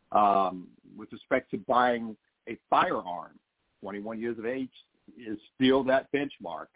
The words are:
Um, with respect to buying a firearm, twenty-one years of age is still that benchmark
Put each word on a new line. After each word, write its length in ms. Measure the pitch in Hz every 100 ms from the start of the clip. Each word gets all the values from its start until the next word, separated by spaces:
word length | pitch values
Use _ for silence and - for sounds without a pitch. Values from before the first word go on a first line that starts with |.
| _
Um, 560 | 101 104 98 92 90 87 _ 95 98
with 140 | 107
respect 400 | 117 - 131 -
to 80 | 123
buying 580 | - 120 123 120 113 107 _ _ -
a 80 | 113 _
firearm, 640 | 139 180 123 90 87 80 - _ _ _ _
twenty-one 400 | 95 101 104 110
years 180 | 120 113
of 80 | 113
age 240 | 135 127 - _ _ - -
is 200 | 113 107 - -
still 260 | 131 135
that 220 | 127 135 -
benchmark 540 | 143 147 - 85 78 80